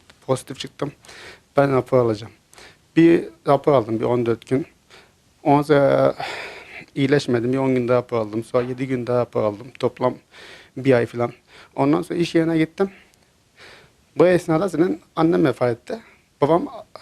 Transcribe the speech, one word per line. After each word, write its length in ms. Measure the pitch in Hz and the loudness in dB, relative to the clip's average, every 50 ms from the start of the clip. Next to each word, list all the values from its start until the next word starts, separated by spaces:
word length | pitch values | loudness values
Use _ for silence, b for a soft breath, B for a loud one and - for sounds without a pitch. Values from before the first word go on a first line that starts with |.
| _ _ - _ _ - | _ _ -20 _ _ -4
pozitif 320 | 131 123 - - 135 - | -4 -4 -4 -10 -14 -14
çıktım. 320 | - - - - 143 143 - _ B B B B B B B B B _ _ 143 | -14 -16 -10 -10 -10 -10 -10 _ B B B B B B B B B _ _ 0
Ben 180 | 143 139 135 | 2 2 2
rapor 220 | 127 120 - 135 127 | 0 0 2 2 2
alacağım." 360 | 120 117 110 104 113 104 - _ _ _ b b b b b b b _ _ | 2 2 0 -4 -6 -14 -20 _ _ _ b b b b b b b _ _
Bir 340 | 165 165 170 170 175 - - - - _ 151 | 4 6 6 6 4 0 -4 -12 -8 _ 0
rapor 260 | 143 139 - 156 143 | 0 2 2 2 2
aldım, 260 | 131 107 110 110 110 | 2 2 0 -2 -2
bir 60 | 123 | 0
on 200 | 120 120 123 120 | 0 0 0 0
dört 240 | 117 113 - - - | 0 -2 -4 -2 -4
gün. 160 | 98 - 170 - _ _ _ b b b b b b _ _ _ _ _ - | -4 -4 -4 -6 _ _ _ b b b b b b _ _ _ _ _ 0
Ondan 180 | 151 143 143 | 2 2 2
sonra 540 | 147 147 151 143 139 135 135 135 135 135 - B B B B B B B B B B B B B B - _ | 4 4 4 4 4 4 4 2 2 0 0 B B B B B B B B B B B B B B -14 _
iyileşmedim. 580 | - 139 131 147 143 - - 120 117 113 123 131 | -4 0 0 2 0 0 0 -2 -2 0 -2 -2
Bir 40 | 135 | -2
on 180 | 135 135 131 | 0 0 0
gün 120 | 127 120 117 | 0 0 0
daha 100 | 127 123 | 0 0
rapor 200 | 120 - 123 117 | 0 -2 -4 -4
aldım. 260 | 110 104 107 113 113 | -4 -4 -6 -8 -8
Sonra 200 | - - 127 123 | -4 -2 -2 -2
yedi 240 | 123 127 127 139 131 | -2 -6 -8 -6 -6
gün 200 | 131 123 120 117 | -4 -6 -4 -2
daha 120 | 123 123 | -2 -2
rapor 240 | 120 - - 120 110 | -2 -2 -2 -2 -2
aldım. 240 | 107 104 101 123 131 - - | -2 -4 -6 -12 -18 -10 -6
Toplam 340 | - 120 - - 127 123 127 - - B B B B B B B B B B 135 | -6 -6 -4 -2 -2 -2 -2 -4 -12 B B B B B B B B B B -4
bir 160 | 123 135 127 | 0 2 2
ay 120 | 120 117 | 2 2
falan. 260 | 113 - 117 120 120 - - _ b b b b b b | -2 -4 -6 -6 -6 -6 -12 _ b b b b b b
Ondan 260 | - 139 139 151 175 | -2 0 0 0 0
sonra 180 | 170 - 170 175 | -2 -4 -4 -4
iş 160 | 170 160 - | -4 -2 0
yerine 220 | 165 160 160 165 160 | -2 0 0 0 -2
gittim. 340 | 156 160 - - 196 196 - - _ _ _ _ _ _ _ _ _ _ b b b b b b b b b _ _ _ _ - | -2 -2 -2 -4 -4 -4 -6 -12 _ _ _ _ _ _ _ _ _ _ b b b b b b b b b _ _ _ _ 2
Bu 100 | 165 180 | 4 4
esnada 420 | 180 165 - - 160 156 196 190 | 4 2 0 0 -2 -2 -2 -2
senin 320 | 160 147 175 190 - 339 - _ _ | -2 -2 -2 -2 -2 -6 -10 _ _
annem 300 | - 160 165 175 180 165 | -2 0 0 2 2 2
vefat 240 | 139 113 - 127 123 | 0 0 0 -2 -2
etti. 300 | 117 - - - 113 - - b b b b b _ _ | -2 -4 -8 -12 -12 -12 -12 b b b b b _ _
Babam, 260 | 143 139 165 165 - - - - - - _ - | 0 2 2 0 0 -4 -10 -16 -18 -20 _ -18